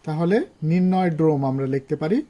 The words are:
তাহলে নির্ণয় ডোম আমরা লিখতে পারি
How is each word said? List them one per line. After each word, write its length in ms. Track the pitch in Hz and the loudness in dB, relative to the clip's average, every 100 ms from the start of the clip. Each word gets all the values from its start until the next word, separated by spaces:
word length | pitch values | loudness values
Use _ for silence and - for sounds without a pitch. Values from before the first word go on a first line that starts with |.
| - | -6
তাহলে 320 | 156 170 214 370 _ 156 | -2 2 0 0 _ -2
নির্ণয় 420 | 180 185 185 180 156 | 2 2 2 0 2
ডোম 200 | 160 147 135 | 2 2 -2
আমরা 140 | 135 135 139 | -2 -4 -4
লিখতে 200 | 135 151 | -4 -6
পারি 160 | 160 240 | -2 -2